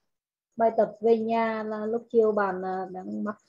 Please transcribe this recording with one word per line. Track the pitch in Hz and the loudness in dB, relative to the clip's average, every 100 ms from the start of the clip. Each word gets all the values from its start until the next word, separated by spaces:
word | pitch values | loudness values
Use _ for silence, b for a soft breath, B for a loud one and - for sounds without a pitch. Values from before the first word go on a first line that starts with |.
| _ _ _ _ _ - | _ _ _ _ _ 0
Bài | 226 220 | 2 2
tập | 214 - | 0 0
về | 220 226 | 2 2
nhà | 220 226 226 220 | 2 0 0 -2
là | 214 214 214 | -6 -6 -4
lúc | 233 233 | -6 0
chiều | 233 214 | 4 4
bạn, | 208 196 185 | 2 0 -2
à, | 185 185 185 | -4 -6 -8
đang | 185 196 214 | -10 -8 -6
mắc | 208 208 | -6 -8